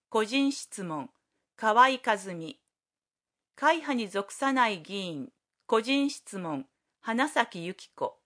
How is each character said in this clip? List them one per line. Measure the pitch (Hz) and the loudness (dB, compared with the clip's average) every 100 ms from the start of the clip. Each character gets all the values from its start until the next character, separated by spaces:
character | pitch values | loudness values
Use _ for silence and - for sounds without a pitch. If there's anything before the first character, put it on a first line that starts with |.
| _ | _
個 | 220 214 | 0 0
人 | 262 277 | 2 0
質 | 277 - - | 0 -8 -10
問、 | 185 156 127 _ _ _ _ - | -8 -8 -10 _ _ _ _ -4
河 | 220 214 262 | 2 6 6
合 | 262 | 6
和 | 254 208 190 | 0 -2 -2
美。 | 175 160 - _ _ _ _ _ _ _ _ _ - | -10 -10 -14 _ _ _ _ _ _ _ _ _ 0
会 | 285 330 | 2 2
派 | 285 | 0
に | 262 214 | -2 -2
属 | 190 - | -4 -4
さ | - 269 | -2 0
な | 262 233 | 2 2
い | 196 | 0
議 | 151 196 | -8 -8
員、 | 185 151 127 _ _ _ - | -6 -8 -10 _ _ _ 0
個 | 220 | 0
人 | 226 277 277 | 2 2 0
質 | - - 196 | -4 -12 -10
問、 | 175 143 135 _ _ _ | -6 -8 -8 _ _ _
花 | - 226 294 | -4 0 0
咲 | 294 233 180 | 0 -2 -4
由 | 170 | -10
紀 | 185 - - | -10 -14 -8
子。 | - - | -8 -8